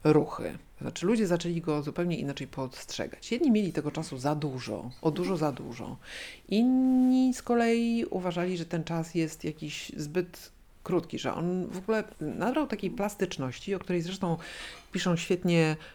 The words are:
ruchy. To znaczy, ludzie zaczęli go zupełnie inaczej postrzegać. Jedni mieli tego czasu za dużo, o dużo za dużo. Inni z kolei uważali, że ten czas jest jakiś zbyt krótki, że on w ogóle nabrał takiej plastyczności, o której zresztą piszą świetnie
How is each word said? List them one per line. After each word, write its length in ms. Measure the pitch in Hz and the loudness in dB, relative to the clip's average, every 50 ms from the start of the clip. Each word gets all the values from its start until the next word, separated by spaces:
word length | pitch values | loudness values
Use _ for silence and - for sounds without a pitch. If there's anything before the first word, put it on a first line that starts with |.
| - | 4
ruchy. 540 | 156 151 151 147 - - - - 80 - - - - - - | 6 6 6 6 4 -2 -6 -6 -6 -8 -10 -14 -18 -14 -10
To 60 | 139 | -10
znaczy, 220 | 135 - - 170 | -8 -6 0 2
ludzie 200 | 190 240 226 214 | 2 4 4 4
zaczęli 340 | 170 175 170 170 170 170 170 | 4 2 2 2 -2 -2 -2
go 220 | 165 160 147 151 | 0 0 0 0
zupełnie 360 | 143 151 - - 175 175 165 123 | -2 -2 -2 -2 0 0 0 -2
inaczej 280 | 139 139 139 - 135 | -2 -4 -4 -6 -8
postrzegać. 840 | - - 135 131 127 - - - - - - 76 - - - - - | -8 -6 -6 -6 -6 -8 -12 -12 -10 -6 -6 -6 -6 -8 -12 -6 -4
Jedni 180 | 226 247 349 269 | -2 2 4 6
mieli 220 | 214 214 202 160 | 6 6 4 2
tego 180 | 151 160 147 147 | 0 -2 -2 -2
czasu 280 | - 160 160 - 147 127 | -4 -4 -6 -6 -8 -4
za 160 | 127 147 151 | -2 0 0
dużo, 560 | 151 156 143 131 127 113 110 110 - - 123 - - | 0 -2 -4 -4 -6 -6 -6 -6 -6 -6 -10 -10 -2
o 80 | - 160 | -2 0
dużo 260 | 151 - 180 185 190 | 0 0 -2 -2 0
za 160 | 151 156 147 | 0 0 -2
dużo. 440 | 127 - 139 143 131 - - - - - - - - - - - - - - - | -2 -4 -8 -10 -10 -10 -10 -10 -10 -12 -14 -14 -14 -12 -12 -14 -14 -18 -4 0
Inni 840 | 190 220 240 254 254 262 262 262 254 254 254 254 254 254 262 254 247 | 2 4 6 6 6 6 4 6 6 6 6 6 6 6 4 4 2
z 80 | - | 0
kolei 640 | - - 240 240 233 233 233 233 233 233 233 233 226 - | 0 2 2 4 4 4 4 4 2 2 2 0 0 -2
uważali, 460 | - 185 180 180 170 175 175 180 185 | -2 -2 -2 -2 0 0 0 0 0
że 80 | 170 160 | -2 -2
ten 200 | 165 175 165 156 | -2 -2 -2 -2
czas 300 | - 170 165 160 165 - | -2 -2 -2 -2 -2 0
jest 300 | 170 160 151 156 - - | 0 0 0 -4 -6 -6
jakiś 480 | 156 151 - 156 147 - - - - - | -6 -6 -6 -8 -8 -8 -8 -10 -10 -8
zbyt 540 | - 151 147 156 180 180 180 - - - - - - - - - - | -8 -8 -2 -2 -2 -2 -2 -8 -16 -20 -20 -20 -20 -20 -20 -20 -12
krótki, 360 | - - 180 165 165 - - - | -4 0 0 0 0 -2 -6 -4
że 160 | - 120 - | -4 -2 -2
on 320 | - 165 175 180 185 175 | 0 -2 0 0 -2 -2
w 120 | - - 185 | -4 -6 -6
ogóle 260 | 190 - 220 214 208 - - - | -2 0 0 0 -2 -4 -8 -8
nabrał 460 | 160 151 - - 170 233 262 311 294 | -6 -6 -2 0 0 0 2 0 0
takiej 240 | - 226 - - - | -2 -4 -4 -4 -4
plastyczności, 840 | 240 - 202 208 208 - 190 180 - - 135 127 - - - 196 196 | -2 -2 -2 -2 -2 -2 -4 -4 -2 -4 -4 -6 -6 -8 -6 -4 -4
o 40 | 180 | -4
której 240 | - - 180 175 | -2 -2 -2 -2
zresztą 340 | 165 175 190 190 196 170 165 160 - - - - - - - - - - | -2 -2 -4 -2 -2 -2 -2 -2 -4 -10 -12 -12 -12 -14 -14 -16 -14 -6
piszą 240 | - 180 - 185 170 | -6 -2 2 2 2
świetnie 600 | 165 - - 185 180 - 175 170 165 160 156 156 156 - - | 0 2 0 -2 0 2 4 6 6 6 4 2 -2 -6 -14